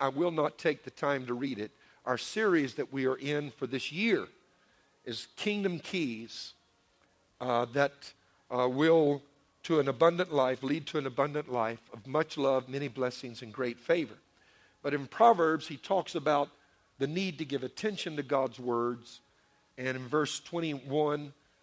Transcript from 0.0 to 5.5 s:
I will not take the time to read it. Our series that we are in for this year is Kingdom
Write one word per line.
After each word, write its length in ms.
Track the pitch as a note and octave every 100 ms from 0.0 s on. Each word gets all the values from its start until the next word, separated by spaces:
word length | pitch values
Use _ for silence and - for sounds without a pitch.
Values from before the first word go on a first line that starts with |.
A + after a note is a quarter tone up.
I 80 | C#3
will 220 | C#3 F3
not 280 | D#3+ D3 -
take 240 | E3 D3
the 80 | -
time 360 | - D3 C#3 B2+
to 80 |
read 240 | A#2+ C#3 G#2
it. 120 | G#2+ _ - _
Our 140 | - B2
series 560 | - A3 G#3+ E3 C3+
that 180 | D3+ C3
we 140 | C3+ C3
are 100 | C3
in 360 | C#3 D3 D3
for 140 | - B2+
this 260 | B2+ -
year 340 | D#3 A3+ E3 F2+ - _ _ _ _ _ _ B2+
is 220 | A2+ - -
Kingdom 420 | G#3